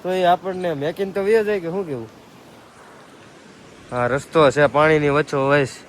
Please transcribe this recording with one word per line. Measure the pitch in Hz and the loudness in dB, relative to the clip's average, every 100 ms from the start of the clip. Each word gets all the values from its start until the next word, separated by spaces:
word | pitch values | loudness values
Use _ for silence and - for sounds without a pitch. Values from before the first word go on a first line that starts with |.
તો | 175 | -4
એ | 185 | 0
આપણને | 180 180 185 185 180 | 2 2 -2 -6 -6
મેકીને | 147 147 180 196 | -4 -6 -6 -6
તો | 196 | -4
વયો | 196 226 | 0 0
જાય | 208 208 | 0 -4
કે | 170 | -4
શું | 185 180 | -8 -6
કેવું?" | 131 113 - - - - - - - - - - - - - - - - - - | -10 -12 -18 -20 -20 -20 -20 -20 -20 -20 -20 -20 -20 -20 -20 -20 -20 -20 -20 -10
હા, | 123 123 | -4 -2
રસ્તો | 135 - 165 147 | -2 -2 4 4
છે | 143 143 | 4 2
પાણીની | 131 156 156 147 | 4 4 4 2
વચ્ચો | 143 156 143 135 | 0 -2 -2 2
વયસ. | 143 131 - | 2 0 -6